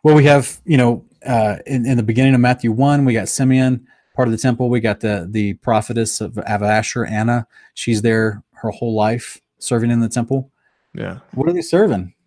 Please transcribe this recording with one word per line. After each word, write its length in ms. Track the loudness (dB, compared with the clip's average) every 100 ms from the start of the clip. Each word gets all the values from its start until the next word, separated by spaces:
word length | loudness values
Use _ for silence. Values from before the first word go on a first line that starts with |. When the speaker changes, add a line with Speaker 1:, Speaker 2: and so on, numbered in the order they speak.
Speaker 1:
Well, 140 | 6 6
we 100 | 6
have, 340 | 4 2 -10 0
you 120 | 2
know, 280 | 2 0 _ _ -2
uh, 320 | 0 0 -4 -4
in, 180 | -4 0
in 100 | 0
the 80 |
beginning 300 | 0 2 4
of 80 | 4
Matthew 300 | 4 2 -2
one, 340 | 0 2 2 2
we 80 |
got 160 | 0 -4
Simeon, 560 | -2 2 2 2 -2 _ _ _ -2
part 120 | 0
of 40 |
the 60 | 0
temple. 300 | -2 -2 0
We 100 | 0
got 200 | -2 -2
the, 280 | -4 -4 -4
the 240 | -4 -4 -4
prophetess 640 | 0 0 0 -4 -4 -6
of, 180 | -8 -8
of 240 | -6 -4
Asher, 420 | 0 0 -2 -6 -4
Anna. 400 | -2 0 -2 -4 _ _ -10
She's 260 | -4 0
there 400 | 2 2 0 -4 _
her 180 | -10 -10
whole 240 | -6 -6 -2
life 440 | -2 -2 -8 -20 _ _
serving 320 | -4 -2 0
in 80 | 0
the 100 | 0
temple. 420 | -4 -4 -4 -6 _ _ _ _ -12
Speaker 2:
Yeah. 240 | -12 -12 _ -4
Speaker 1:
What 120 | -2
are 60 |
they 80 | -2
serving? 540 | 0 2 2 0 -6 _